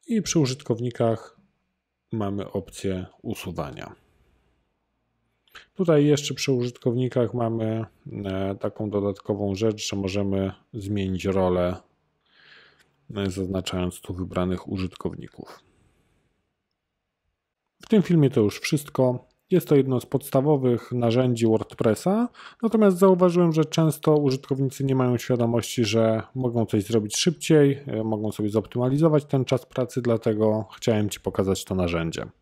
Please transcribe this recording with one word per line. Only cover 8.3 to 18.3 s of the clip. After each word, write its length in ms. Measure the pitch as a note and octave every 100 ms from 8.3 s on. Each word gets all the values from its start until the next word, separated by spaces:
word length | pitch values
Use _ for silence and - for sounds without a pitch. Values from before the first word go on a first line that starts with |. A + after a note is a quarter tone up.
| F#2+ G2 G2+
taką 340 | G#2+ - G#2+
dodatkową 680 | G2+ G2+ G2 - G2+ G2+ F#2+
rzecz, 340 | A2+ G#2+ -
że 60 | G2+
możemy 560 | F#2+ G2 G2+ G2 F#2+ F#2+ _
zmienić 520 | A#2+ G2 G#2 F#2+ F#2 G2
rolę, 500 | F#2+ F#2 F2+ F2+ F2+ _ _ _ _ _ _ _ - _ _ _ _ _ G#2+
e, 140 | G2
zaznaczając 720 | F#2 F#2 F#2+ F2+ F#2 F2+ -
tu 120 | -
wybranych 560 | F#2 F2+ F2+ F2+ F2+ -
użytkowników. 920 | G2 F#2+ - F2 - - - - - _ _ _ _ _ _ _ _ _ _ _ _ _ _ _ _ _ _ _ _ _ _
W 60 | -
tym 140 | G#3+
filmie 280 | E3+ E3+
to 120 | C#3